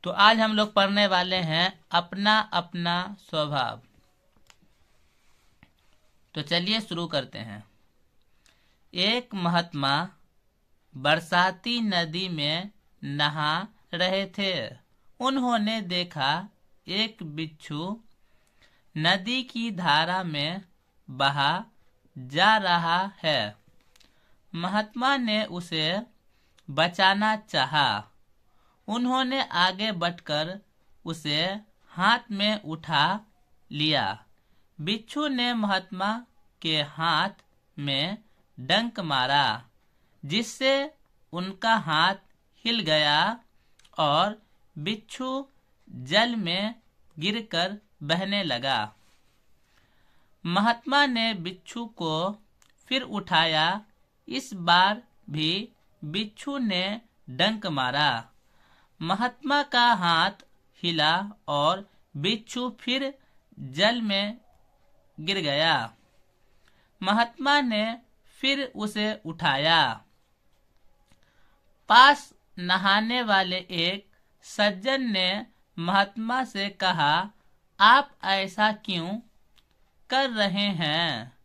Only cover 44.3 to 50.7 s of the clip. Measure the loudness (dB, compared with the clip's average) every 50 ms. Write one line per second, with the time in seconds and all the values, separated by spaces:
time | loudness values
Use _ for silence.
44.3 | -2 -8 _ _ _ _ _ _ _ -8 -6 -6 -6 -6 -8 _ -12 -10 -8 -6
45.3 | -6 -6 -8 -10 _ _ _ _ _ _ _ -20 -16 -16 -10 0 2 2 2 2
46.3 | 0 -4 -2 -2 -2 -2 -4 -4 -6 -10 _ _ _ _ -20 _ _ -6 -4 -4
47.3 | -2 -4 -6 -6 -2 -2 -2 -2 -4 -10 _ _ _ _ -4 -2 -2 -2 0 -2
48.3 | -2 -2 -2 -2 -4 -2 -2 -2 0 0 -2 -4 -10 _ _ _ _ _ _ _
49.3 | _ _ _ _ -20 _ _ _ _ _ _ _ _ _ _ _ _ _ _ _
50.3 | _ _ _ -2 0 2 2 2